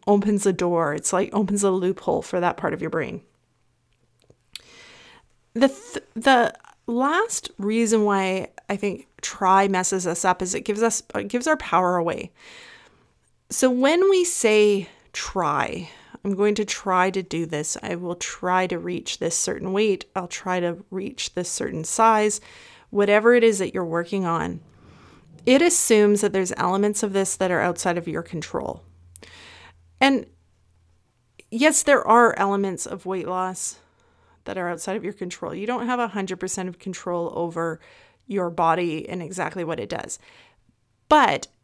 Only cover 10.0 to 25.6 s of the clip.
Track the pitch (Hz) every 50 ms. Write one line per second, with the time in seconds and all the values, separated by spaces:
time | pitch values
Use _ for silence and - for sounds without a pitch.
10 | 175 175 170 - - 185 180 - 185 180 190 - - - 202 208 226 226 220 -
11 | - _ - 202 208 202 - 247 247 320 311 302 - - - 170 185 180 180 175
12 | 165 170 - - - 175 - _ - - - - - - - - - _ _ _
13 | _ _ _ _ _ _ _ _ _ _ - - - 262 247 247 262 277 320 349
14 | 381 392 392 370 359 349 - - - 220 214 214 208 208 202 190 170 - - _
15 | _ _ - - - - - 190 170 147 147 139 135 - - - 175 - - -
16 | - - - - - 202 196 185 202 214 214 208 208 202 - - - 202 185 185
17 | 180 190 185 190 180 - - 165 165 165 170 147 151 - - - - 107 175 175
18 | 180 175 175 175 - - - - - 180 185 185 185 180 180 170 170 180 180 165
19 | - - - - 170 165 165 - - - - - - 190 190 202 220 214 190 180
20 | - - _ 185 180 175 - - - 185 180 180 175 175 170 170 202 _ 190 190
21 | 196 - - - - - - 180 175 175 - - - - - 160 156 - - -
22 | 226 226 220 214 214 214 202 - - - - - - - - - - _ - 202
23 | 202 202 208 214 214 233 247 240 233 226 214 190 190 - - 185 180 165 160 170
24 | 170 170 - 196 185 170 165 160 160 - 180 165 - - _ _ - - - -
25 | - - - - _ - - - - - 254 285